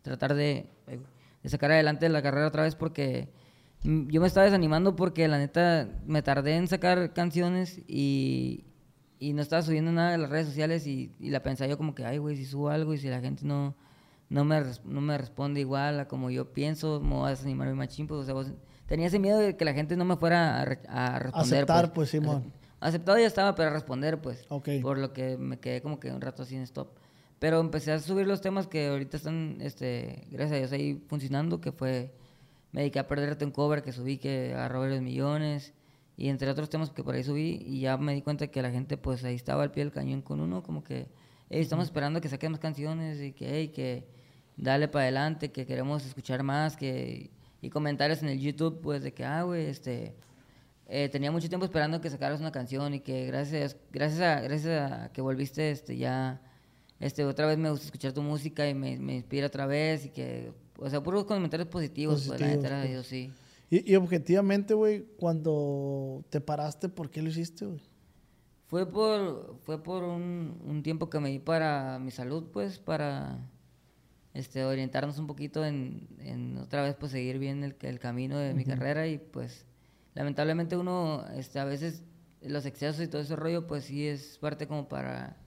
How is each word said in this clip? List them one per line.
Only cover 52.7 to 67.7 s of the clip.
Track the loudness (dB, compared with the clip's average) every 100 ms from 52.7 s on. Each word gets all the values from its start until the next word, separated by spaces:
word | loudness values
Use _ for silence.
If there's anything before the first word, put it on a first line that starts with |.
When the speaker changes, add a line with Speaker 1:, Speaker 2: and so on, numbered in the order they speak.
| -2 -2
Speaker 1:
y | -4
que | -4 -4 -2
"Gracias, | -2 -2 -2 -4 -6 -10
gracias | -2 0 2
a, | 4 4
gracias | 0 -2 0 0 -2
a | -4 -8
que | -4
volviste, | -2 0 -2 -2 -2
este, | -2 -6 -4
ya, | -2 0 -2 -4 -12 -20 _ _ _ -6
este, | -4 0
otra | 0 2 2
vez | 4
me | 2
gusta | 0 -4
escuchar | -6 -4
tu | -2
música | -2 -2 -4 -2 0
y |
me, | 0 -2 -4
me | -4 -6
inspira | -4 -2 -2
otra | -2
vez", | 0 2 2 0
y | -4
que, | -8 -6 -6 -8 -14 -20 -10
o | -4
sea, | -4
puros | 0 0
comentarios | 0 0 0 -2 -4
positivos, | -4 -4 -2 2 2 0
pues, | 0
la | 2
Speaker 2:
Positivos, | 2
Speaker 1:
neta, | 2 0
Speaker 2:
pues. | -2
Speaker 1:
yo | -4
sí. | -6 -8 -8 -12 -20 -20 2
Speaker 2:
Y, | 2 6
y |
objetivamente, | 6 6 0 4 4 6 4 4
güey, | 4 4 2 -4 -2
cuando | 0 0 2 0 0 -2 -2 -4 -6 -8 -4
te | -4
paraste, | -2 -2 -4 -4 -6
¿por | -6 -8
qué | -4
lo | -4
hiciste, | -2 -6 -6
güey? | -10